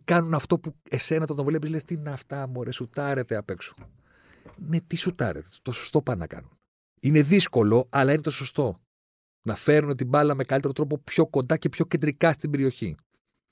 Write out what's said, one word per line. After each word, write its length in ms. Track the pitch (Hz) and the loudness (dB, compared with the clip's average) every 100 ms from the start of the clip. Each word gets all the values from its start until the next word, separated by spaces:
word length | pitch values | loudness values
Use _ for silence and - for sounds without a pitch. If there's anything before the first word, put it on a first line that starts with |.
κάνουν 300 | - 170 165 | 0 0 2
αυτό 240 | 156 - 170 | -4 -2 -2
που 180 | 160 - - | -2 -16 -8
εσένα, 340 | 120 - 160 | -6 -2 -2
όταν 140 | 156 143 | -2 -2
το 80 | |
βλέπεις, 260 | 139 156 151 | -2 -2 -2
λες, 140 | 160 | -6
«Τι 100 | 143 | -6
είναι 160 | 165 147 | -10 -8
αυτά, 360 | 135 - 139 135 | -12 -10 -10 -8
μωρέ, 240 | 127 123 | -8 -8
σουτάρετε 640 | - 120 - 143 135 117 107 | -8 -8 -6 -2 -2 -2 -6
απ' 140 | 101 | -6
έξω». 240 | 90 - - - _ _ _ _ _ - - | -10 -12 -18 -20 _ _ _ _ _ -20 -14
Ναι, 240 | - 165 | -4 -4
τι 160 | - 170 | -2 -4
σουτάρετε; 520 | 185 - 113 73 78 - | -4 -2 -4 -4 -12 -14
Το 100 | - | -8
σωστό 300 | 123 - 151 | -8 0 0
πάνε 160 | 139 104 | 0 -4
να 80 | 80 | -6
κάνουν. 320 | - - _ _ _ _ _ | -12 -18 _ _ _ _ _
Είναι 220 | 127 151 | 4 4
δύσκολο, 640 | 147 196 - 120 104 117 127 | 6 4 4 4 4 4 2
αλλά 220 | 143 131 | 2 4
είναι 100 | 151 | 2
το 80 | 151 | 0
σωστό. 500 | - 131 - 131 87 _ _ _ _ _ _ 110 | -6 -6 -2 -2 -4 _ _ _ _ _ _ -6
Να 80 | |
φέρουν 420 | 104 - 151 147 131 | -2 4 4 4 -2
την 120 | 123 | 2
μπάλα 260 | 143 151 | 4 4
με 100 | 135 | 2
καλύτερο 280 | 127 135 139 | 0 0 0
τρόπο 260 | 135 147 147 | -2 -2 -4
πιο 280 | - - 160 | -2 2 2
κοντά 300 | 190 135 160 | 2 0 -2
και 120 | 156 | -2
πιο 160 | - | -2
κεντρικά 480 | 170 151 151 - 170 | -2 0 0 2 2
στην 180 | 151 151 | 2 -2
περιοχή. 460 | 143 135 - 101 76 _ _ _ _ _ | 0 0 -2 -8 -8 _ _ _ _ _